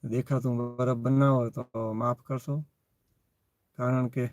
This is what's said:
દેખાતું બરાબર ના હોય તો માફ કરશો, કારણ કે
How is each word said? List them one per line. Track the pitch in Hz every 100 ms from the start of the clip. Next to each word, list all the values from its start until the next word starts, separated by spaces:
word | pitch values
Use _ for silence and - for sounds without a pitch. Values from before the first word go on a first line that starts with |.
દેખાતું | 131 117 135 135 127 120 120 123
બરાબર | 127 120 117
ના | 135 139
હોય | 135 117
તો | 110 123 113 113
માફ | 110 120 120
કરશો, | - 135 - 143 151 _ _ _ _ _ _ _ _ _ _ -
કારણ | 123 131 127
કે | 131 123